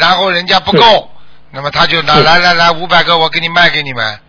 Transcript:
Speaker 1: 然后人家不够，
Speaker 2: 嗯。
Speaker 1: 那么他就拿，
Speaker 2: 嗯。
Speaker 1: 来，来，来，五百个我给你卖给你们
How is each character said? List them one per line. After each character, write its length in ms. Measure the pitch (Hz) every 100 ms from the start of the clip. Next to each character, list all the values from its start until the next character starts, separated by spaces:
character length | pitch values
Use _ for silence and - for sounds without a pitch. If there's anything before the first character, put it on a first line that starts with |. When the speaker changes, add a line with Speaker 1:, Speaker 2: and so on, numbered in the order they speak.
Speaker 1:
然 100 | 165
后 180 | 180 190
人 120 | 175
家 140 | 180 190
不 140 | 190
够， 100 | 220
Speaker 2:
嗯。 260 | 226 190 - - - - -
Speaker 1:
那 100 | 139
么 80 | 143
他 160 | 147 170
就 160 | 165
拿， 120 | 147
Speaker 2:
嗯。 100 | 151
Speaker 1:
来， 160 | 151 170
来， 140 | 180
来， 180 | 170 170
五 160 | 165 175
百 160 | 170
个 120 | 160 170
我 120 | 160
给 100 | 170
你 100 | 165
卖 220 | 170 170
给 140 | 151
你 80 | 143
们 260 | 123 110 104